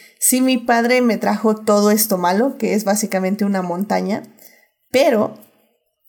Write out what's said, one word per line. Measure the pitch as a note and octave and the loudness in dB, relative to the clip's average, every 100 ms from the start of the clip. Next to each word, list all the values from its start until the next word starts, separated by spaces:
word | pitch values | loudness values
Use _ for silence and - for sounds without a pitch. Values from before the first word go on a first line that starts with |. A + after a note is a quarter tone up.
| - - | -20 -6
sí, | - B3+ | -2 0
mi | C4 B3+ | 2 0
padre | B3 A#3 A#3 B3+ | 0 0 2 2
me | B3 G3+ | 2 0
trajo | - G#3 A3 G#3+ | -2 0 0 0
todo | A3 G#3 G#3 | 0 2 4
esto | G#3+ - F#3 | 2 0 0
malo, | F3 G3 C4+ C4+ | 0 0 0 -2
que | G3+ G3+ | -2 -2
es | |
básicamente | G#3 G#3+ G#3 F#3+ F#3+ G3+ | 0 -2 -2 -2 -2 -2
una | G3+ G3 | -2 -2
montaña, | F3+ F3 G3 F#3 F#3 G#3+ - _ - _ _ _ _ | -4 -4 -2 -2 -2 -6 -8 _ -20 _ _ _ _
pero, | B3 D4+ A3 - - - _ _ _ _ _ | 0 2 2 -2 -6 -20 _ _ _ _ _